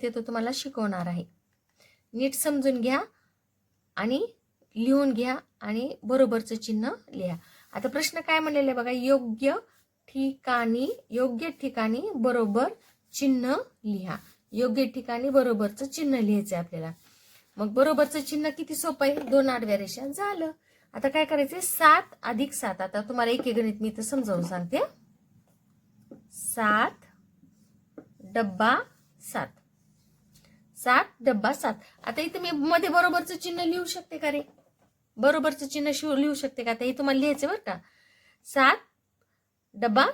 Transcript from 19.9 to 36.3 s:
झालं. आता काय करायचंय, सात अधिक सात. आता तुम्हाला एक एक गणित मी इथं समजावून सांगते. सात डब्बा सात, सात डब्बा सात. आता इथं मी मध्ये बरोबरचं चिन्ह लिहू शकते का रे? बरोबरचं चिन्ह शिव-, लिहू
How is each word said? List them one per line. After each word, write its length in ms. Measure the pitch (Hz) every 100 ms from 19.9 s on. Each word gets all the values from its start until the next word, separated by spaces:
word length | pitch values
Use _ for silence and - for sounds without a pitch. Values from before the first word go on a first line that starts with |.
| 233 277
झालं. 440 | 320 403 370 320 311 _ _ _
आता 160 | 226 269
काय 160 | 302 311
करायचंय, 360 | 302 277 349
सात 540 | - - 320 330 - -
अधिक 300 | 226 226 277
सात. 280 | - 220 185
आता 200 | 190 208
तुम्हाला 300 | 208 247 233
एक 160 | 254 247
एक 80 | 226
गणित 260 | 226 208
मी 60 | 220
इथं 140 | 214
समजावून 420 | 220 277 214 180
सांगते. 360 | 175 180 175 294 571 - _ _ _ _ _ _ _ _ _ _ - - _
सात 720 | - - - 214 214 277 - _ _ _ _ _ _ _ _ _ - - - 190
डब्बा 420 | 220 208 185 220 311 539 _ _ _
सात, 260 | - 208 139 - _ _ _ _ _ _ _ _ _ _ _ -
सात 280 | 247 262 - -
डब्बा 300 | 247 214 220
सात. 200 | 285 262 214 - _
आता 180 | - 226
इथं 200 | 330 381
मी 100 | 349
मध्ये 380 | 302 302 339 359
बरोबरचं 460 | 349 349 349 339 359
चिन्ह 280 | 359 339
लिहू 220 | 339 359 339
शकते 320 | 359 - 320
का 140 | 302
रे? 100 | 285 285 _ _ _ _ _ _ -
बरोबरचं 500 | 269 311 302 277 277
चिन्ह 240 | 294 294
शिव-, 240 | 277 302 269
लिहू 180 | 294